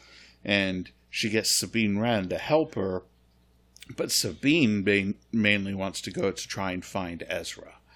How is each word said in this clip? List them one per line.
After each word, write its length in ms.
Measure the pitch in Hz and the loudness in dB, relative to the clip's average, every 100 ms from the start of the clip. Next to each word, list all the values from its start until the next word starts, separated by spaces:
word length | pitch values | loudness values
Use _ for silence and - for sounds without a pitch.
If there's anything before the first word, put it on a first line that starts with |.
| - - - _ | -20 -20 -20 _
And 460 | - 101 95 92 90 - _ | 0 2 2 -2 -6 -12 _
she 220 | - 110 | -4 0
gets 200 | 110 101 | 0 2
Sabine 480 | - 92 117 110 101 | 0 0 2 2 2
Wren 300 | 117 113 92 | 2 0 0
to 60 | 85 | -4
help 360 | - 156 156 | 2 2 2
her, 300 | - 98 92 - _ _ _ _ _ _ - - - | -2 -2 -4 -8 _ _ _ _ _ _ -20 -14 -8
but 140 | 160 | -2
Sabine 720 | - 110 85 135 165 123 104 | 0 0 0 2 4 4 4
main-, 300 | 98 101 98 - _ | 4 4 2 -4 _
mainly 400 | 113 104 104 98 | 0 2 2 0
wants 280 | 98 95 - | -4 -4 -6
to 80 | - | -8
go 200 | 92 95 | -4 -2
to 160 | 90 - | -2 -6
try 240 | - 95 | -6 -4
and 120 | 90 | -4
find 380 | - 101 90 85 82 | -6 -6 -6 -8 -6
Ezra. 480 | 90 82 - - - _ | -6 -8 -12 -16 -20 _